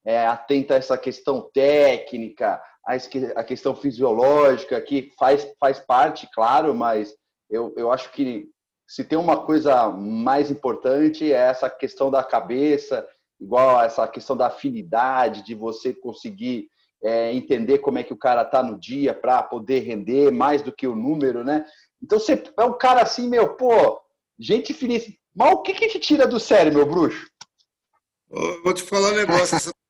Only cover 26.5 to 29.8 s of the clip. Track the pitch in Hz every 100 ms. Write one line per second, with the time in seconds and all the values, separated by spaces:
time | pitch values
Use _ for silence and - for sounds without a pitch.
26.5 | 208 156 147 143 170 143 - - - -
27.5 | _ _ _ _ _ _ _ _ - 82
28.5 | 170 175 180 - 202 196 208 202 175 175
29.5 | 160 - -